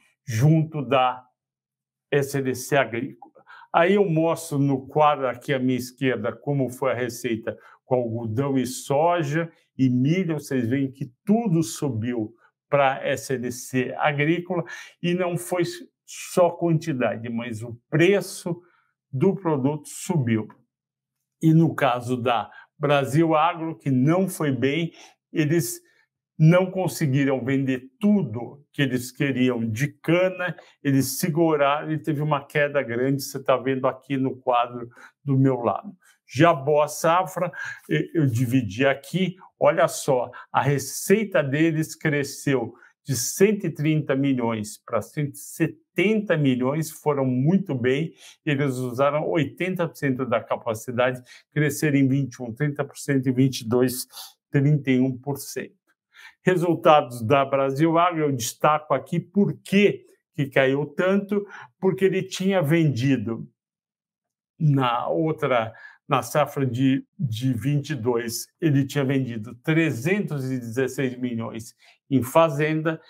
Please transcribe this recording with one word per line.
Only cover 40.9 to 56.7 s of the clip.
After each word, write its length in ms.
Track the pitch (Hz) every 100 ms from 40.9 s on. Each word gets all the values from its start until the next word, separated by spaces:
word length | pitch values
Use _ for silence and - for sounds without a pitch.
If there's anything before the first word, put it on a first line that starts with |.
| - - 208 208 175
deles 520 | 139 143 165 156 151
cresceu 800 | - 160 147 139 - - 131 117 - _ _
de 120 | - 127
cento 500 | - - 202 208 175
e 40 |
trinta 440 | - 151 156 135
milhões 640 | 135 139 131 117 110 107 - -
pra 160 | 117
cento 320 | - - 143
e 40 | -
setenta 960 | - - 160 - _ - 190 220 208 160
milhões, 540 | 139 123 127 151 151
foram 360 | - 151 143 131
muito 480 | 127 143 196 190
bem, 380 | 135 120 139 160 - - - -
eles 300 | 139 143 127
usaram 500 | 127 120 139 147 175
oitenta 600 | 175 135 - 180 180 165
por 80 | -
cento 280 | 139 127
da 160 | 123 117
capacidade, 800 | - 120 120 110 - 120 127 127 - - _
cresceram 440 | 147 147 143 156 139
em 100 | 135
vinte 280 | 135 139 -
e 60 |
um, 120 | 123
trinta 300 | 113 151 143
por 120 | 135 -
cento 300 | - 135 135
e 60 |
vinte 300 | 123 135 127
e 60 | 113
dois, 380 | 123 127 127 - - - _ _
trinta 400 | 147 139 151 135
e 100 | 127
um 160 | 131 117
por 200 | 143 135
cento. 360 | - 131 - _ _ _ _ - - _
Resultados 760 | - 180 175